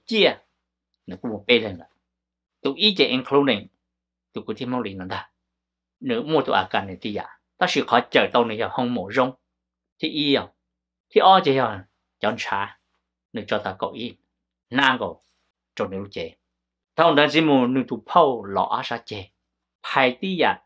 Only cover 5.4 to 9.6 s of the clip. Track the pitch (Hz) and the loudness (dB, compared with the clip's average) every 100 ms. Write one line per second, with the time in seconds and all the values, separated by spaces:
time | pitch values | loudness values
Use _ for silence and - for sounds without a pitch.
5.4 | _ _ _ _ _ _ 135 117 151 156 | _ _ _ _ _ _ -6 -4 0 -2
6.4 | 123 110 90 107 98 92 110 104 - - | 0 0 0 -4 -6 -8 -8 -8 -10 -18
7.4 | _ _ 175 151 - 120 - 139 101 127 | _ _ -2 0 2 0 2 2 2 2
8.4 | 117 107 107 - 123 120 95 110 131 131 | 0 -2 -4 -2 -4 -4 -4 -2 -2 -4
9.4 | _ _ | _ _